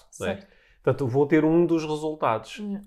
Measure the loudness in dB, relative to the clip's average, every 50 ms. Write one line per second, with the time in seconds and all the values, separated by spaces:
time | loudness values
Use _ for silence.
0 | _ _ -12 -8 -6 -6 -6 -8 -12 _ _ _ _ _ _ _ _ -2 0 0
1 | -2 0 2 2 2 4 4 4 4 4 4 4 4 4 2 -2 0 -4 -6 -4
2 | -4 -6 -4 -2 0 0 0 -2 -4 -10 -14 -12 -8 -8 -8 -10 -10